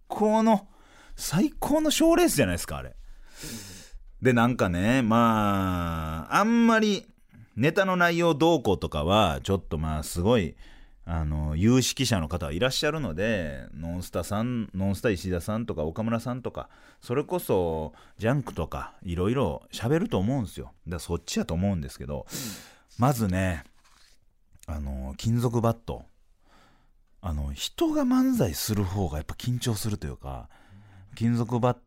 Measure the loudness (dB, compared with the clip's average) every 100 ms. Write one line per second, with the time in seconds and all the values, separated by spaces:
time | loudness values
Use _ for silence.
0 | -10 -2 2 4 4 2 0 -20 -20 -20
1 | -18 -10 -2 2 2 0 0 2 2 4
2 | 6 6 6 4 2 0 -4 -8 -8 -14
3 | -16 -18 -18 -16 -12 -12 -14 -18 -16 -16
4 | -16 -2 2 4 4 2 0 2 2 2
5 | 4 4 4 4 2 2 0 0 -2 -4
6 | -4 -6 -2 2 2 4 6 4 2 0
7 | -6 -20 _ -20 -12 0 2 2 2 4
8 | 2 4 2 4 6 4 4 0 0 -2
9 | 2 4 4 2 0 -2 -2 -4 -2 -4
10 | -4 -2 2 2 0 -6 -18 -20 -20 -18
11 | -6 -4 -2 -2 -2 2 4 4 4 0
12 | 0 0 0 -4 -4 -2 -2 0 -2 -2
13 | -4 -2 -2 -2 -4 -8 -12 -10 -8 -8
14 | -6 -6 -4 -2 -2 -4 -6 -2 -2 0
15 | 0 0 -2 -4 -4 -4 -4 -4 -4 -4
16 | -2 -2 -4 -8 -8 -10 -12 -16 -20 _
17 | -6 -4 -2 -4 0 0 0 -2 -6 -12
18 | -20 -4 0 0 -2 -6 -6 -6 -10 -12
19 | -6 -2 0 2 0 -2 -8 -6 0 0
20 | 0 0 0 0 -4 -8 -14 -14 -10 -8
21 | -4 -6 -4 -4 -2 0 0 0 -4 -10
22 | -10 -10 -8 -10 -10 -12 -16 -20 _ 0
23 | 0 2 0 0 0 -4 -8 _ _ _
24 | -20 _ _ _ _ -18 -10 -8 -6 -8
25 | -8 -6 -2 0 2 2 0 0 -6 -12
26 | -14 _ _ _ _ -20 _ _ _ _
27 | _ _ -6 -4 -4 -6 -6 0 0 2
28 | 2 4 4 4 2 0 -2 0 0 0
29 | -2 -2 -6 -6 -4 -2 -2 -2 -2 -4
30 | -6 -10 -10 -12 -14 -20 -20 -20 -20 -20
31 | -18 -4 0 0 0 2 2 0